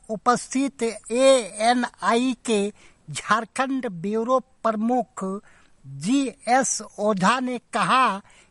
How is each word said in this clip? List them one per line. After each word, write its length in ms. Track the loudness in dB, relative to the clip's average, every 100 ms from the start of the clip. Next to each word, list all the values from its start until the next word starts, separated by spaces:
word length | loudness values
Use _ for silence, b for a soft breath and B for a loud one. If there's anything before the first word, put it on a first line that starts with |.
| -10
उपस्थित 720 | -2 0 0 0 -2 -2 -4
एएनआई 1500 | -6 -6 -4 4 6 6 2 -2 0 2 -2 -4 0 2 0 -2 -2
के 260 | 0 -2 -6 b b -14
झारखंड 800 | -8 -2 -2 -2 -4 -4 -4 -6
ब्यूरो 500 | -6 -4 -2 0 0 -2 _
प्रमुख 640 | -2 0 0 0 -2 -6 -8 -8 -12 b b b -18
जीएस 920 | -8 -2 0 -2 -4 0 2 2 -4 -8 -2
ओझा 420 | -2 2 2 2
ने 180 | -2 -6 -4
कहा 480 | -2 2 4 2 0 -8 b b